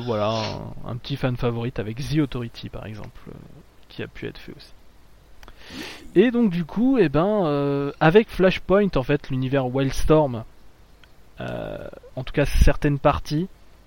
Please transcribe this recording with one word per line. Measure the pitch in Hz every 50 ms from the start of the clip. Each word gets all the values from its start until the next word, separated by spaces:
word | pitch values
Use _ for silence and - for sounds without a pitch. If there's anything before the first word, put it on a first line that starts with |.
| 120
voilà, | 120 113 104 104 107
un, | 113 113 110 104 101 - - 107 - 131 - -
un | 117 123
petit | - - 143
fan | - - 131 123 120
favorite | - 120 117 117 117 117 - -
avec | 104 107 113 120
The | 143 120 139 156
Authority, | 151 135 - 123 120 117 - - - 113
par | - 117 -
exemple, | 98 107 104 101 - - - - -
euh, | - - - - - 139 - - - - - -
qui | - - 110
a | 113
pu | - - - 113
être | - -
fait | - - -
aussi. | - - - - - - - - - - - - - - - - - - - - - - - - - - - - - - - -
Et | - 214 262
donc, | 226 240 240 208
du | 170 175 170
coup, | - - 190 233 254 269 247
eh | 190 151
ben, | 135 147 165 202 214 208 185
euh, | 156 147 143 143 143 143 143 143 143 - -
avec | - 160 165 214 226 -
Flashpoint, | - - 180 190 - - - - 180 202 208 190 -
en | 147 127
fait, | - 147 147 - -
l'univers | 135 131 131 127 135 139 131 127
Wildstorm, | 123 135 139 135 - - - - 156 156 151 135 120 110 113 - - - - - - - - - - - - - - - - - - -
euh, | - - 62 58 53 53 50 50 - - - - - - -
en | - 131
tout | - -
cas, | - 143
certaines | 135 - - - - - - - 147 147 139
parties, | - 151 - - - - 151 151 180 196 - - - - - - -